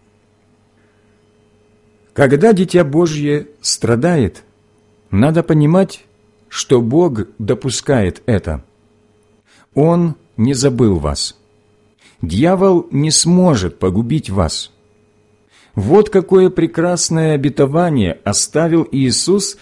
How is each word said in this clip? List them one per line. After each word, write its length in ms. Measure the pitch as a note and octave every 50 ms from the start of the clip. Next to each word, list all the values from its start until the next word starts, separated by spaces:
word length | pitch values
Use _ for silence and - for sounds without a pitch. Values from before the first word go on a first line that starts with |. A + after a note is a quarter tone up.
| _ _ _ _ _ _ _ _ _ _ _ _ _ _ _ _ _ _ _ _ _ _ _ _ _ _ _ _ _ _ _ _ _ _ _ _ _ _ _ _ _ _ -
Когда 400 | - C#3+ C3 C#3+ C#3+ F#3 A#3 A3+
Дитя 320 | F3 F#3 E3+ - F3+ E3+
Божье 640 | C#3 C#3 E3 F3 E3 D3+ D3 D3 D3 D3 D3 C#3+ - - _
страдает, 840 | - - - - - G#2+ A#2+ A2+ C3+ F3 F3+ D3+ A2+ F#2 - - - _ _ _ _ _ _ _ _ _ _ _ _ -
надо 320 | - F#2+ B2 D#3 D#3+ E3+ D#3+
понимать, 640 | - D#3+ D3+ D3 D3 E3+ F#3+ F#3+ F#3 - - _ _ _ _ _ _ _ _ _ _
что 320 | - - - - C3+ B2
Бог 480 | A#2+ A2+ C3 E3 F3+ E3 B2 G#2 F#2 - - -
допускает 880 | A2 G2+ G2+ G#2+ - C3 A2+ - - - C#3 A#2+ G2+ F2+ - - -
это. 380 | - A2+ F#2 - E2+ D#2 C#2+ - _ _ _ _ _ _ _ _ _ _ _ _ _ _ _ _ _ _ _ _ _ -
Он 420 | C3+ D3 E3 E3+ F3 E3+ E3 D3+ - _ _ - -
не 160 | G#2+ C3 C#3+
забыл 460 | B2 C3 C#3+ B2+ A#2 B2+ G#2+ F#2+ D#2+
вас. 380 | D2 D2 C#2+ - - - - _ _ _ _ _ _ _ _ _ _ _ _ _ _ _ _ -
Дьявол 640 | - E2 D2+ G2+ C#3+ E3+ F#3+ F3+ F#3+ G3 F#3 E3+ - -
не 200 | - C#3 D3 D#3
сможет 680 | D3 - - D#3+ F3+ F3+ F#3 F3+ D3 G#2 F#2 E2+ - -
погубить 520 | - F#2 F2 G#2 A#2+ A#2 D3+ D#3 - -
вас. 420 | F#2 G2 E2+ D#2 - - - - _ _ _ _ _ _ _ _ _ _ _ _ _ _ _ _ _ _ _ _ -
Вот 340 | A2 F#2+ A2 E3 G#3 G#3+ G#3+
какое 400 | - G3 E3+ - F#3+ F#3+ F#3 F3+
прекрасное 840 | F#3 - E3 D#3+ - E3 E3 F3 F3+ E3 - - E3 D#3+ D#3+ D#3 D3+
обетование 840 | C#3+ C3+ D3+ - - C#3 C3+ C#3 E3 F3+ E3+ D3+ B2+ G2+ E2+ D#2 - -
оставил 640 | G2+ G2+ - - - - D3 E3 E3 E3 E3 D#3 -
Иисус 680 | - C#3 C3+ B2+ A2+ - - E3 F#3+ G#3 F#3+ - - _